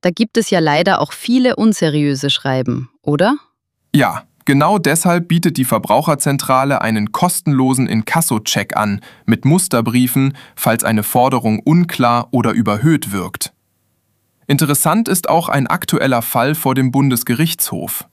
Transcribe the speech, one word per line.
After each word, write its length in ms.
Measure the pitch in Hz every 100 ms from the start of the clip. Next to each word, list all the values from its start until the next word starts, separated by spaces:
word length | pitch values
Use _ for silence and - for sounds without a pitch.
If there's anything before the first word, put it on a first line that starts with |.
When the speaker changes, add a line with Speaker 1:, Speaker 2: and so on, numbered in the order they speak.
Speaker 1:
Da 100 | 180
gibt 260 | 170 220 -
es 140 | 214
ja 80 | 185
leider 420 | 156 147 180 185
auch 120 | -
viele 420 | - - 247 254 -
unseriöse 720 | 220 208 160 151 147 139 139
Schreiben, 640 | - 143 131 127 123 127 _
oder? 360 | - 147 190 285 _ _ _ _ _
Speaker 2:
Ja, 340 | 147 117 82 - _ -
genau 320 | 139 151 208
deshalb 500 | 147 160 185 175 170
bietet 300 | 165 170 160
die 80 | 131
Verbraucherzentrale 1120 | 110 - 117 147 147 - 139 - 131 139 135
einen 280 | 113 110 104
kostenlosen 760 | - 180 - - 135 131 131 123
Inkasso-Check 880 | 110 110 165 165 110 - - 98 -
an, 240 | 104 98 - - -
mit 200 | 113 135
Musterbriefen, 920 | 175 - 123 113 120 127 135 135 131 - -
falls 280 | - 113
eine 180 | - 110
Forderung 560 | 104 127 127 127 113 107
unklar 680 | - 165 170 - 120 120 120
oder 220 | 127 110
überhöht 600 | 110 107 104 139 156 -
wirkt. 400 | 98 87 - - _ _ _ _ _ _ _ _ _ -
Interessant 640 | 143 147 143 160 185 233
ist 200 | 190 -
auch 220 | 165 165
ein 160 | 143 135
aktueller 560 | 175 - 156 135 123
Fall 320 | 113 123 123
vor 220 | 151 135 131
dem 160 | 131
Bundesgerichtshof. 1160 | 131 139 120 - 120 165 165 - - 90 - -